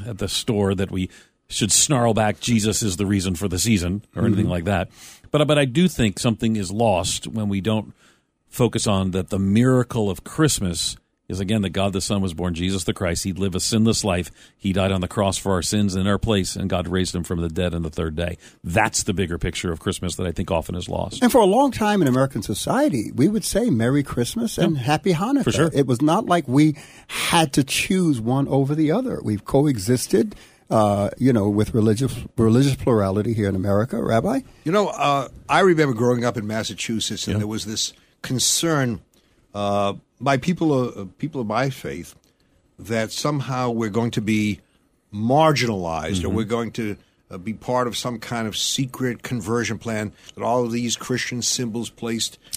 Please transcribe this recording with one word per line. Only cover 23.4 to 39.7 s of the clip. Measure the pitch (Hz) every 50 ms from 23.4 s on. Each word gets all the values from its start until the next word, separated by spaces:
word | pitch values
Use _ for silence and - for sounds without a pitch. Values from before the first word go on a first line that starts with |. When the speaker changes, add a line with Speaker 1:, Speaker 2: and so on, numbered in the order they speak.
| -
Speaker 2:
say | - - 196 247 233
Merry | 139 110 117 123 139 147 143
Christmas | - - 120 120 - - 226 - - -
and | - 170 170 160
Speaker 1:
Yeah. | 135 113
Speaker 2:
Happy | 139 151 151 - 196 165
Hanukkah. | 147 196 247 285 269 208
Speaker 1:
For | 120
sure. | 95 117 165 156 123
Speaker 2:
It | 135 135
was | 131 123 113
not | 151 151 170 214 -
like | - 175 175 -
we | 123 123 147 156 156 143 - - - - - -
had | - - - - - 170 170 160 139 -
to | 151 135
choose | - - - - - 190 185 175 160 139 113
one | 110 120 131 139 139
over | - 139 139 135 139 151
the | 160 156 147 170
other. | 247 262 233 - -
We've | - 110 107 101 -
coexisted, | - - 135 151 147 131 101 92 117 127 120 - - 180 214 233 208 - - - - - _ _ -
uh, | - 110 107 101 101 101 101 - -
you | - 120 135 120
know, | 107 98 104
with | 101 104 104 - -
religious, | 110 107 113 104 113 135 120 - - - - _
religious | - 113 110 113 127 139 139 131
plurality | - - 135 117 107 98 95 95 107 104 120 110
here | 110 101 98
in | 95
America. | 95 92 101 98 104 110 - 214 -
Rabbi? | - - 113 113 123 - 262 269 - - - - -
Speaker 3:
You | 151
know, | 185 214 196
uh, | 156 - 139 143 143 139 139 123 - - - - -
I | 147 170
remember | 196 185 170 156 151 135 117
growing | 107 123 120 123 120 120
up | 120 104
in | 117 104
Massachusetts, | 104 110 110 101 - 95 - - - 113 104 - - 107 - -
and | - 95
Speaker 1:
Yeah. | 107
Speaker 3:
there | 104
was | 107 110 104 101
this | 107 107 101 - - - _ _ _ _ _
concern, | - - 131 120 - - - - 170 165 156 143 131 120 - - - _ _ _ _ _ _ _ _ _ -
uh, | 101 101 101